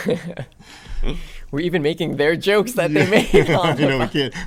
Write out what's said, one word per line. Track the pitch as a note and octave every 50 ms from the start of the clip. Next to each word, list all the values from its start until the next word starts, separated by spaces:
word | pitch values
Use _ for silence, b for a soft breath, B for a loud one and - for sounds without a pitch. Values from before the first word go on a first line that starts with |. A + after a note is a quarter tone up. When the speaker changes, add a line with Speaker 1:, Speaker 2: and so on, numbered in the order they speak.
| -
Speaker 1:
<laughs> | - E3 E3+ - E3+ - - B2 - - - - - - - - - - - - A#2 D#3+ - - - - - - -
we're | - C#3+
even | E3+ F3 E3+ F3
making | C#3+ D3+ E3+ - E3+ D3 C#3 C#3
their | C#3+ D#3 E3+
jokes | D3+ - F#3+ G3+ G#3+ G3 A#3+ B3
that | G3 D#3+ D3+ D3+
they | D3+ D3
Speaker 2:
Yeah, | F3+
<laughs> | G#3 G#3+ - - -
Speaker 1:
made | - D3+ -
on | - - F3 E3 D3 C#3+
Speaker 2:
you | D3+ C3+
know, | C3+ C3
we | B2
Speaker 1:
the | -
Speaker 2:
can't, | - D3+ C3+ A#2+ B F3 B